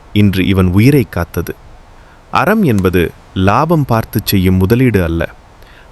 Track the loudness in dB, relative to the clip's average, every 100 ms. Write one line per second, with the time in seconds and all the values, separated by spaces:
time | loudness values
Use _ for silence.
0 | -6 0 0 0 0 0 2 2 2 2
1 | 0 -6 -6 -6 -8 -10 -18 -20 -20 -20
2 | -20 -20 -6 -2 0 0 0 0 0 0
3 | -2 -6 -12 -4 0 0 0 0 0 -2
4 | -4 -6 -2 0 0 2 2 2 2 0
5 | -2 -4 -6 -10 -20 -20 -20 -20 -8